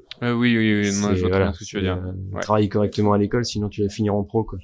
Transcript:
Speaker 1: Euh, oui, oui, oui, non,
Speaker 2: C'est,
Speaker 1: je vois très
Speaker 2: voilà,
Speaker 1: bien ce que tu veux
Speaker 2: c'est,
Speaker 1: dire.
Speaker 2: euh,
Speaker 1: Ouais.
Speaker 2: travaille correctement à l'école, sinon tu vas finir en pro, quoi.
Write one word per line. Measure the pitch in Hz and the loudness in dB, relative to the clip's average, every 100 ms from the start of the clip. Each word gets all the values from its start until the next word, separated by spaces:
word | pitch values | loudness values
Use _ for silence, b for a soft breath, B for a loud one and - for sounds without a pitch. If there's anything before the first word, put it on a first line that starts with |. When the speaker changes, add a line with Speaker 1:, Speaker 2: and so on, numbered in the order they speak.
| _ - | _ -6
Speaker 1:
Euh, | 120 | -2
oui, | 120 120 113 | 2 2 4
oui, | 110 104 | 4 4
oui, | 104 101 | 2 0
non, | 101 | 0
Speaker 2:
C'est, | 92 | 2
Speaker 1:
je | |
vois | 90 | 2
très | |
Speaker 2:
voilà, | 98 95 | 2 2
Speaker 1:
bien | |
ce | - | -2
que | - | -8
tu | 104 | -4
veux | |
Speaker 2:
c'est, | 92 | -2
Speaker 1:
dire. | 90 | -2
Speaker 2:
euh, | 92 95 95 101 | -6 -8 -8 -6
Speaker 1:
Ouais. | |
Speaker 2:
travaille | 95 107 101 | 0 2 2
correctement | 107 101 - 104 | 0 0 0 2
à | 101 | 2
l'école, | 101 120 | 2 -2
sinon | 113 104 104 | -2 -4 -4
tu | - | -2
vas | 98 | -4
finir | 113 104 101 | 0 0 0
en | |
pro, | 98 113 | -2 -2
quoi. | 107 95 | -4 -8